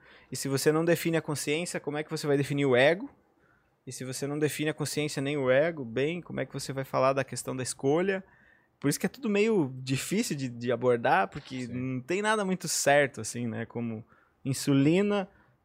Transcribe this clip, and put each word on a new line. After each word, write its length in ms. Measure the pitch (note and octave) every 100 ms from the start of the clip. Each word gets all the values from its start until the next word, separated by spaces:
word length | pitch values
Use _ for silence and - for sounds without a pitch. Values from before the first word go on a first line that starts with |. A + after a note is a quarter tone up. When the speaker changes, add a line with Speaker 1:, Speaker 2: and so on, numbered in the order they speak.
| _ - _
Speaker 1:
E 40 | C3
se 120 | C#3
você 240 | C3+ D#3
não 120 | D#3
define 340 | E3+ E3 F3 D#3+
a 40 |
consciência, 580 | D#3+ C#3+ - D3+ F3 E3+
como 180 | - D3
é 60 |
que 60 | D3+
você 160 | D#3+ D3
vai 100 | C#3+
definir 300 | C#3 C#3+ C#3+
o 100 | B2
ego? 320 | C3+ F3+ C4+ - _ _ _ _ _ _ -
E 60 |
se 120 | -
você 220 | B2+ B2+ C#3
não 140 | D3
define 320 | D3 - D3+
a 20 |
consciência 480 | D3 C#3+ - D3 -
nem 160 | C#3 D3
o 140 | C3
ego, 340 | C3 E3 E3 A#2+
bem, 340 | A#2 C#3+ F3
como 200 | - C3+
é 60 | C3+
que 80 |
você 200 | C#3+ -
vai 100 | C3+
falar 300 | C3+ C#3 C3
da 100 | C3+
questão 320 | C3+ B2+ - C3
da 60 |
escolha? 640 | A#2+ - C#3 D#3 F#3+ F#3+ - _ _ _ _ _
Por 100 | C#3
isso 100 | D3
que 60 | G3
é 40 |
tudo 200 | - A3+
meio 420 | G3+ A3 G#3+ C3+ C3
difícil 520 | C3 C3+ - G3 A#3 D#3
de, 140 | C3
de 220 | A#2+ A#2+
abordar, 560 | A#2 B2 A#2+ B2 E3+ G3
porque 400 | D3+ - B2+ B2
Speaker 2:
Sim. 60 |
Speaker 1:
não 280 | B2 C3 B2+
tem 220 | B2+ F3+
nada 200 | G#3+ A3
muito 240 | F#3+ F#3 D#3+
certo, 540 | - C#3+ C#3+ C#3 -
assim, 240 | A2 A#2+ A#2+
né? 220 | A2 A#2
Como 360 | A#2+ A#2 A2 - _ _ _
insulina, 840 | C3+ C3 - C#3 C#3 F3 G#3 G3+ F#3+ _ _ _